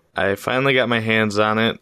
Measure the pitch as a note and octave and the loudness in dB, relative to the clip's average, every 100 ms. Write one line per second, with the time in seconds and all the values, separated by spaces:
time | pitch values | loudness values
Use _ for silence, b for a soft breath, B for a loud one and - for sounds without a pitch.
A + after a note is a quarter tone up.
0 | _ - G2 G2+ - B2+ C#3 C3 A#2 A#2 | _ -4 -2 -2 -4 -2 0 0 0 0
1 | A2 A2 G#2+ G2+ G#2+ G#2+ A2+ - | 0 0 2 0 0 0 0 -2